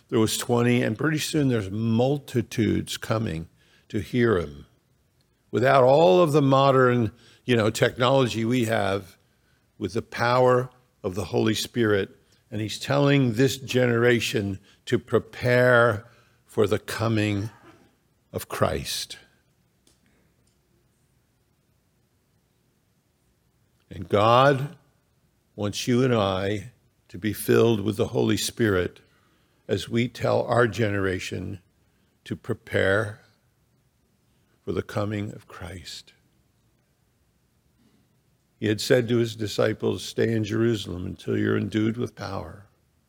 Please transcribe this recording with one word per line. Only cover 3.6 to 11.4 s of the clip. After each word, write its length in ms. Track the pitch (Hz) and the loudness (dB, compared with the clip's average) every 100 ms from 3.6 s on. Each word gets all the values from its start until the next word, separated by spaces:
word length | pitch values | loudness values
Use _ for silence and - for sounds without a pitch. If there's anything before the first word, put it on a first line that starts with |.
| _ _ _ | _ _ _
to 100 | 107 | -10
hear 380 | - 123 117 95 | -4 0 2 2
him. 280 | 73 71 - _ _ _ _ _ _ _ _ | -2 -12 -20 _ _ _ _ _ _ _ _
Without 320 | 110 127 135 | 0 4 6
all 380 | 127 143 175 180 | 6 6 6 6
of 100 | 170 | 4
the 100 | 151 | 4
modern, 680 | 135 135 139 131 127 123 110 - - _ | 4 4 4 6 4 2 -2 -6 -20 _
you 120 | - 117 | 0 2
know, 140 | 107 | 2
technology 760 | - 123 - 127 135 120 107 113 | 2 0 2 2 2 2 -2 -2
we 200 | 127 110 | 0 0
have, 520 | 110 98 98 95 _ _ _ _ _ _ - | -2 -2 -4 -6 _ _ _ _ _ _ -10
with 160 | 113 | -8
the 80 | 113 | -6
power 680 | - - 120 127 127 123 135 - _ _ | -8 -4 0 2 4 2 -2 -10 _ _
of 120 | 104 92 | -8 -6
the 100 | 87 | -4
Holy 280 | 120 | -2